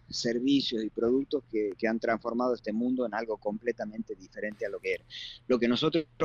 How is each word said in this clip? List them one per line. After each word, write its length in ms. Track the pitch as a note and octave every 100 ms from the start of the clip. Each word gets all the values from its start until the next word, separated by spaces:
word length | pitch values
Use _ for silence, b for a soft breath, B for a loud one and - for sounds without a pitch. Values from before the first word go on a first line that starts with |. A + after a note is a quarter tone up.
| -
servicios 760 | - A#2+ A#2 C3 C#3 B2+ A2+
y 60 | G#2+
productos 520 | - A#2 C3 C#3 C#3+ B2
que, 200 | A2 G#2 F#2
que 120 | A2+
han 100 | A2+
transformado 560 | A#2 A2 A#2 A#2 B2+
este 180 | A#2 A2
mundo 340 | A2 B2 B2+ A#2
en 80 |
algo 240 | G#2 A#2 G#2+
completamente 760 | G#2 G#2+ A#2+ A2+ G#2+ A2 A2
diferente 500 | G2 F#2 - G#2 G#2 G#2
a 20 |
lo 100 | F#2+
que 160 | F#2+
era. 100 | F2+ - B B B -
Lo 100 | B2
que 80 | A#2+
nosotros 380 | A#2 D#3 E3 D#3 -